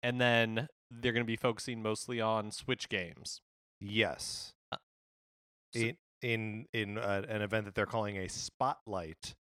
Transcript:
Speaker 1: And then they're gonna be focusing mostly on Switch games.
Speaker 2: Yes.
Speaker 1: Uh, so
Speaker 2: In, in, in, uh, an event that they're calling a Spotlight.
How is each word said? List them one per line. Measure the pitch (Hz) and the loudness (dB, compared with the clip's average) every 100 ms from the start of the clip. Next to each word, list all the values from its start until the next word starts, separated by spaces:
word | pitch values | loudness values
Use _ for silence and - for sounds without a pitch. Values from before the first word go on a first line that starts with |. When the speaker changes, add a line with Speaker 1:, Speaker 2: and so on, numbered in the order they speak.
| 123 | 0
Speaker 1:
And | 123 | 4
then | 123 117 113 113 151 _ _ | 6 6 6 2 -2 _ _
they're | 117 123 | -2 2
gonna | 117 | 2
be | 117 | 2
focusing | 113 127 113 - 117 | 2 0 0 -4 -2
mostly | 110 107 - 120 | 0 -2 -2 0
on | 110 110 107 | 2 2 0
Switch | - - 127 - | -8 -4 -4 0
games. | 104 87 64 - - _ _ _ _ | -2 -2 -8 -12 -12 _ _ _ _
Speaker 2:
Yes. | 101 107 104 65 - - - _ _ | -2 4 4 2 -6 -8 -10 _ _
Speaker 1:
Uh, | - _ _ _ _ _ _ _ _ _ | -10 _ _ _ _ _ _ _ _ _
so | 117 | 0
Speaker 2:
In, | 117 - _ _ | 0 0 _ _
in, | 123 113 110 107 - | 0 0 0 -6 -4
in, | 117 101 104 | -2 -2 -2
uh, | 107 98 104 | 0 0 0
an | 110 | -2
event | 104 110 104 | 0 0 0
that | |
they're | 98 101 | 0 0
calling | 117 104 98 | 0 -2 -2
a | 92 | -4
Spotlight. | - - _ 135 143 - 98 82 80 - - | -6 -8 _ 0 0 -4 -4 -4 -10 -12 -14